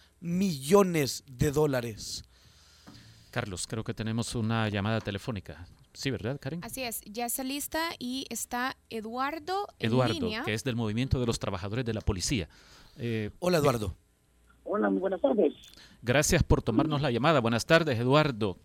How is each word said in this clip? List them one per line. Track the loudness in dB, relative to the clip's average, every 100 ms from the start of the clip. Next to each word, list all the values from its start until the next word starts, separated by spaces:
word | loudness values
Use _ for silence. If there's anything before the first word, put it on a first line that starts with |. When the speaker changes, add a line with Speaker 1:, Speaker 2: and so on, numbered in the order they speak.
| _ _
Speaker 1:
millones | -4 0 0 0 6 8 8 4 0 -2 -10
de | 0 2
dólares. | 4 2 2 -2 -8 -10 -12 -14 _ -20 -20 -20 -20 -20 -20 -20 -20 -10
Speaker 2:
Carlos, | -8 -6 -8 -6
creo | -8
que | -6
tenemos | -6 -4 -4 -4
una | -2 -2 0 0
llamada | 0 0 -2
telefónica. | -4 -8 -6 -8 -10 -16 -18 -20 _
Sí, | -8 -6
¿verdad, | -4 -4 -6
Karen? | -8 -8
Speaker 3:
Así | -10 -8
es, | -8 -8
ya | -10 -8 -6
está | -4
lista | -6 -6 -6 -4 -4 -6
y | -6 -6 -8
está | -8 -6 -4 -4 -6 -10
Eduardo | -10 -8 -4 -4 -4 -4 -4 -4 -4
en | 0
Speaker 2:
Eduardo, | 2 2
Speaker 3:
línea. | 0 -4 -4
Speaker 2:
que | -4
es | -4
del | -2 -2
Movimiento | -2 -2 0 0
de | 0
los | 0
Trabajadores | -2 -6 -6 -4
de | -4
la | -2
Policía. | -2 -2 -2 -2 -4 -12 -20 -20 -20 -10
Eh, | -6 -4 -6 -4
Speaker 1:
Hola, | 0 4
Eduardo. | 4 2 -2 -8 _ _ _ _ _ _
Speaker 4:
Hola, | -6 0 0
muy | 2
buenas | 0 0
tardes. | 0 4 2 0 -20 -20 -20 -10
Speaker 2:
Gracias | 0 2 4 2
por | 4 2
tomarnos | 4 2 2 2
la | 2
llamada. | 2 4 4
Buenas | 4 0 4
tardes, | 4 4 2
Eduardo. | 4 6 4 0 -2 -4